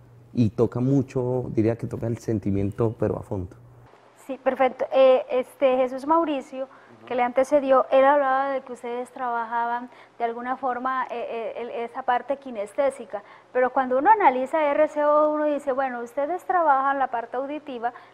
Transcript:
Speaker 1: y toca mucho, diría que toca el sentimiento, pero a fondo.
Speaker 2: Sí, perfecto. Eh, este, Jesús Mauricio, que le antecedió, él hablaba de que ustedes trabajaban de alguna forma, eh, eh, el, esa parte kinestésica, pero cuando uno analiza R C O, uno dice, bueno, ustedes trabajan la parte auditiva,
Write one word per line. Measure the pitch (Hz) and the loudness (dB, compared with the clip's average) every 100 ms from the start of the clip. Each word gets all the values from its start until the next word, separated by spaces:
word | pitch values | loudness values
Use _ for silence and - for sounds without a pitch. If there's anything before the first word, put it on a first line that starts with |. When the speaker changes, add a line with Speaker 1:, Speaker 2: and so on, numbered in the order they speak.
| - - - | -20 -20 -8
Speaker 1:
y | - 110 | 0 0
toca | - 113 - | 2 0 0
mucho, | 127 139 127 131 123 127 127 | 0 0 0 -4 -2 -4 -4
diría | 117 107 117 | 0 0 0
que | - | -6
toca | - 117 | -6 -6
el | 117 | -6
sentimiento, | - 107 104 98 98 - 113 110 | -4 -4 -2 -2 -2 -2 -2 0
pero | 107 - | -2 -2
a | |
fondo. | - 104 90 - - - - - _ _ - | -6 -8 -8 -14 -20 -20 -20 -20 _ _ -16
Speaker 2:
Sí, | 254 | -4
perfecto. | 269 262 262 - - | -4 2 0 0 -2
Eh, | 269 262 254 - | 4 6 6 2
este, | 254 254 - 277 254 | -4 -4 0 0 2
Jesús | 254 262 277 | 0 -2 0
Mauricio, | 330 320 277 - 262 269 - - - | 2 2 -4 -8 -12 -14 -16 -20 -20
que | - 247 | -6 -2
le | |
antecedió, | 247 254 262 294 269 262 - | 0 0 2 2 4 4 6
él | 269 | 4
hablaba | 269 294 269 262 277 | 6 4 2 0 -2
de | 269 | -4
que | 262 | -8
ustedes | 240 240 240 247 | -12 -8 -8 -10
trabajaban | 277 247 233 226 233 233 240 247 - - - | -8 -6 -4 -4 -4 -4 -6 -8 -18 -20 -8
de | |
alguna | 233 233 247 262 | -6 -6 -6 -4
forma, | 262 240 262 262 - | -4 -4 -4 -4 -6
eh, | 240 226 | -8 -8
eh, | 233 214 - | -8 -8 -8
el, | 240 | -10
esa | - 233 269 | -8 -10 -8
parte | 254 247 247 277 | -2 -2 -2 -8
kinestésica, | 262 226 208 - 277 277 226 202 - - _ | -8 -10 -8 -2 -2 -2 -12 -12 -14 -20 _
pero | 247 254 | -2 0
cuando | 269 254 254 | 0 0 2
uno | 330 | 4
analiza | 440 330 254 262 320 294 | 6 6 4 -2 0 2
R | 294 302 | 2 2
C | 294 | 2
O, | 294 294 302 | 4 4 4
uno | 302 302 | 2 0
dice, | 285 285 | -2 -2
bueno, | 254 269 240 | -2 -2 -4
ustedes | 240 - 285 359 | -8 -6 -4 -4
trabajan | - 370 320 269 277 277 | -2 2 4 4 2 0
la | 254 | -2
parte | 233 233 247 | -4 -6 -8
auditiva, | 277 302 294 240 233 240 - | -6 -8 -10 -8 -8 -8 -20